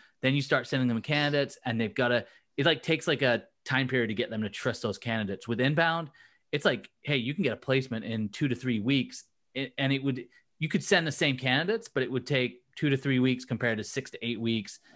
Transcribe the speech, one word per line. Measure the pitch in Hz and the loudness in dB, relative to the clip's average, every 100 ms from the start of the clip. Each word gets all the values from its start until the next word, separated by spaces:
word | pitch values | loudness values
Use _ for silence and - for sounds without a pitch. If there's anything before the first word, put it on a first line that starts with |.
| - _ | -20 _
Then | 131 | 0
you | 143 | 0
start | 135 139 123 | 2 0 0
sending | 135 127 | 0 2
them | 113 | 0
candidates | 104 147 147 143 139 - | 0 0 2 2 0 -4
and | 127 117 | -4 0
they've | 110 | -2
gotta, | 120 123 120 - - _ - | 2 2 2 0 -16 _ 0
it, | |
like, | 147 156 | 2 2
takes, | - 160 - | 0 -2 0
like, | 139 | 2
a | 131 113 - _ | 4 2 -2 _
time | - 131 131 | -2 0 2
period | 127 113 | 2 0
to | |
get | 104 113 | 0 -2
them | 110 | -2
to | 107 | -4
trust | - 131 113 | -2 -4 -2
those | 113 98 | -4 -4
candidates. | 117 113 101 98 - | -4 -2 -2 -6 -4
With | 117 | 0
inbound, | 131 151 165 165 156 - - _ - | 2 2 2 0 -6 -14 -20 _ -6
it's | 147 | 0
like, | 190 120 - _ | 2 0 -4 _
"Hey, | - 143 | -2 -2
you | 117 | 0
can | 160 | 0
get | 147 | 0
a | 104 | -2
placement | - 135 131 113 | 0 0 0 -6
in | 110 113 107 | -4 -4 -4
two | - 143 | -2 -2
to | |
three | 120 127 113 | 0 0 0
weeks." | 107 139 117 - - _ _ | 2 2 0 -8 -18 _ _
It, | 131 135 - | -8 -8 -2
and | 139 | 0
it | 139 | 0
would, | 139 127 - _ _ - | 0 -4 -6 _ _ -8
you | 156 | -2
could | 165 | -2
send | - 190 160 | 2 2 2
the | |
same | - 156 127 | 0 0 0
candidates, | 127 131 175 226 - | 2 2 2 -2 -2
but | 139 | -2
it | 117 | -2
would | 127 127 | -2 0
take | 139 123 - _ - | 0 0 -4 _ -2
two | 147 | 2
to | 135 | 2
three | 139 131 | 2 4
weeks | 127 127 | 4 2
compared | - 117 120 110 | -2 -2 0 0
to | |
six | 101 - 127 | -4 -6 -8
to | - 117 | -8 -6
eight | 110 | -2
weeks | 117 113 98 - _ | 0 0 -2 -14 _